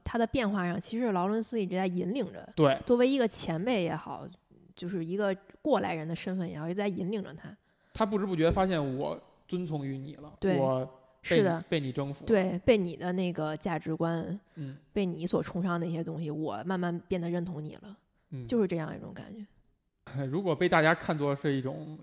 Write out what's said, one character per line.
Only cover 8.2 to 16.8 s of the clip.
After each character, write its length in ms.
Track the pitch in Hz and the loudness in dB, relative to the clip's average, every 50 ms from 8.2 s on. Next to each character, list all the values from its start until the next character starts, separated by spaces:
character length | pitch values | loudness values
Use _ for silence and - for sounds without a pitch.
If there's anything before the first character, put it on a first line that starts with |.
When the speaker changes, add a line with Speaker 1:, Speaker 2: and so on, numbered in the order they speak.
| 190 | 0
Speaker 2:
不 100 | 190 185 | 0 2
觉 160 | 156 156 165 | 4 4 4
发 160 | 175 196 190 | 6 4 4
现 300 | 190 185 160 143 139 131 | 4 2 2 0 0 -2
我 240 | 131 147 147 160 151 - - _ _ _ | -2 -2 -4 -4 -6 -10 -16 _ _ _
遵 200 | - 185 180 180 | -6 -6 -6 -4
从 200 | 160 156 147 139 | -4 -4 -4 -4
于 120 | 135 135 135 | -4 -6 -6
你 160 | 135 147 147 | -8 -12 -14
了， 200 | - 147 151 - - | -14 -16 -18 -8 -2
Speaker 1:
对， 160 | - 190 185 | 0 2 4
Speaker 2:
我 260 | 139 135 131 131 127 127 | 4 4 4 2 2 0
被 80 | - - - - _ _ _ | -4 -8 -16 -20 _ _ _
你， 160 | - - 180 | -2 4 4
Speaker 1:
是 60 | 233 202 | 6 6
的。 220 | 185 170 165 165 - | 6 4 0 -2 -2
Speaker 2:
被 100 | 180 160 | -2 0
你 140 | 139 131 127 | 0 -2 -2
征 220 | 147 139 139 139 | -4 -4 -4 -6
服 60 | - - | -6 0
了。 40 | |
Speaker 1:
对， 320 | - 226 202 180 190 185 180 - | 4 4 4 4 4 0 2 4
被 140 | - 233 214 | 6 6 6
你 180 | 185 175 160 | 4 0 -4
的 160 | - - 180 180 | -4 -4 -2 0
那 180 | 185 190 175 | 0 0 0
个 240 | 170 - 156 156 156 156 | 0 -2 -2 -2 -4 -4
价 200 | - 190 170 156 | -2 -2 -2 -2
值 160 | - 165 156 | -2 -2 -2
观， 460 | 156 170 165 165 165 165 175 175 202 - _ _ | 0 0 0 0 0 -2 -4 -6 -8 -10 _ _
Speaker 2:
嗯。 240 | 165 147 135 139 147 - _ - | -10 -10 -10 -10 -12 -16 _ -2
Speaker 1:
被 100 | 202 196 | -2 0
你 220 | 180 170 156 165 | 0 -2 -2 -2
所 160 | 175 - 165 156 | 0 0 0 0
崇 200 | - - 175 175 | -2 -2 -2 -2
尚 160 | 185 175 170 | 0 0 -2
的 80 | 165 | -2
那 60 | 170 165 | -2 -2
些 100 | 165 160 | -4 -4
东 160 | - 160 151 | -4 -6 -6
西， 120 | 170 151 | -4 -4
我 320 | 147 156 156 151 101 - - | -4 -4 -4 -4 -4 -4 -4
慢 160 | 175 190 180 | -4 -2 -2